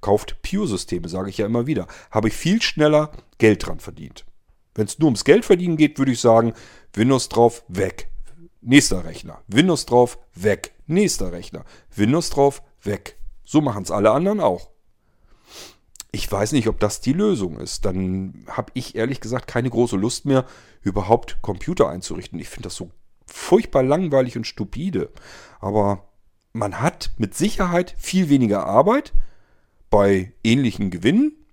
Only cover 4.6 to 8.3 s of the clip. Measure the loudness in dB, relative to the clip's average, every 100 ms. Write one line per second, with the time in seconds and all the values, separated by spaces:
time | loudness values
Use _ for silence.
4.6 | _ -4 -4 2 2 2 6 4 6 2
5.6 | 2 2 2 2 -2 2 6 6 4 -2
6.6 | -16 -20 -16 0 2 2 0 2 2 2
7.6 | -12 -6 -6 -4 -10 -8 -10